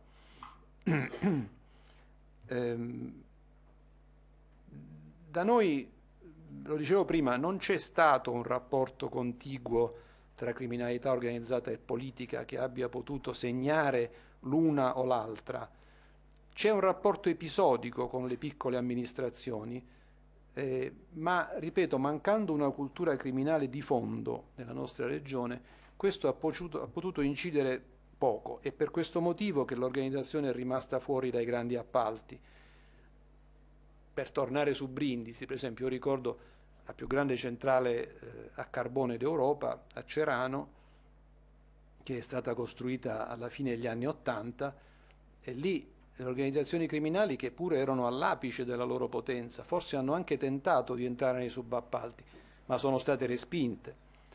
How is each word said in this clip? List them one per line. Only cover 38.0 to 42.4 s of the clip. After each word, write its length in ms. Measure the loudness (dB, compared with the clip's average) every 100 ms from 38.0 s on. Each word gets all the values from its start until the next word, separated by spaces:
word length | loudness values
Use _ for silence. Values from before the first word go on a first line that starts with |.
| -2 -10
eh, 300 | -16 -14 -14 -12
a 100 | -6
carbone 500 | -4 -2 0 0 0
d'Europa, 680 | 0 2 2 2 -2 -4 -8
a 100 | -14
Cerano, 760 | -6 0 2 2 0 -2 -6 -14 -20 -20 -20 -20 -20 -20 -20 -20 -20 -20 -20 -14
che 160 | -6 -6
è 40 |
stata 340 | -4 -4